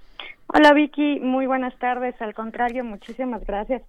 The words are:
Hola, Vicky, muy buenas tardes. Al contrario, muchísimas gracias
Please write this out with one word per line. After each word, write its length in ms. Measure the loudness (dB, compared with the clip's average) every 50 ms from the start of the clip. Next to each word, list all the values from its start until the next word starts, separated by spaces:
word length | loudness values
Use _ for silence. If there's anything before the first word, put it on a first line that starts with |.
| -20 -20 -18 -18 -16 -16 -18 -16 -8 0
Hola, 260 | 4 6 8 8 8
Vicky, 460 | 8 4 2 0 0 0 0 0 0
muy 280 | -2 -2 0 0 0 0
buenas 280 | 0 -2 -2 -4 -6 -4
tardes. 400 | -4 -4 -2 -2 -4 -6 -6 -6
Al 140 | -8 -10 -8
contrario, 480 | -8 -10 -8 -4 -4 -2 -2 -2 -4 -8
muchísimas 600 | -8 -10 -14 -14 -12 -10 -8 -6 -6 -6 -6 -6
gracias 360 | -6 -6 -6 -4 -4 -6 -6 -6